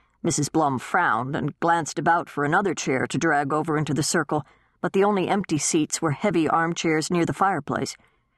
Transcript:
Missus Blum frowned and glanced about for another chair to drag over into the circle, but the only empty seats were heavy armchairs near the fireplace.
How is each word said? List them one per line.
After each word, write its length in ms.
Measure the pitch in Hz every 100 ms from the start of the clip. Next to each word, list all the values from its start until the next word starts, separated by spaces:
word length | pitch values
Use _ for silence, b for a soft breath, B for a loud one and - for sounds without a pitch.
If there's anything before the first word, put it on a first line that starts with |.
| b b
Missus 240 | 170 151 147
Blum 320 | 156 147 127
frowned 560 | - 190 165 113 127 156
and 220 | 147 -
glanced 400 | 165 170 147 -
about 280 | 151 170 135
for 140 | -
another 320 | 143 175 202
chair 320 | 151 - 131 120
to 100 | 147
drag 360 | 165 147 143
over 240 | 151 165 151
into 180 | 151
the 80 | 147
circle, 420 | 147 180 147 151 b b b b
but 120 | 175
the 120 | 196
only 240 | 202 202 170
empty 300 | 196 190 151
seats 440 | - 170 151 -
were 80 | 160
heavy 380 | 139 208 165 151
armchairs 640 | 160 165 170 165 156 151
near 120 | 175
the 80 | 165
fireplace. 640 | - 196 175 147 127 135 b b b b